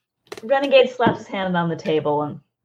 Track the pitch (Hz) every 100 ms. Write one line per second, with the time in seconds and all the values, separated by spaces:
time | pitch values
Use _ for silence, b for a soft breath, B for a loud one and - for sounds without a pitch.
0 | _ _ _ - 220 277 277 269 240 -
1 | 226 - - 202 190 175 170 156 156 156
2 | 147 147 147 143 _ _